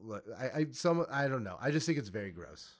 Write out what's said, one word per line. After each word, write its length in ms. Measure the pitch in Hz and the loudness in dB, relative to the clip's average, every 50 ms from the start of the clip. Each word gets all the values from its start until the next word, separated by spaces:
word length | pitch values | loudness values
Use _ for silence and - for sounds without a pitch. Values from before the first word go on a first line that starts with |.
| 95 | -10
Like, 200 | 110 107 101 - 104 113 95 | -8 -8 -8 -8 -10 -6 -4
I, 80 | 127 131 - 151 | -4 -2 2 2
I, 60 | 156 147 | 2 2
some, 340 | 131 - - 175 170 170 165 - | 0 2 4 4 4 4 4 2
I 180 | 135 139 143 139 | 2 2 2 2
don't 140 | 135 127 113 | 2 0 0
know. 140 | 98 90 - | -4 -4 -2
I 100 | - 139 | 0 2
just 140 | 147 156 151 | 2 4 4
think 120 | 170 165 147 | 4 2 0
it's 120 | 127 101 | 0 -2
very 220 | 92 107 101 98 | -4 -4 -4 -4
gross. 380 | 85 85 85 69 73 - - - - - | -6 -8 -12 -12 -12 -14 -16 -18 -20 -20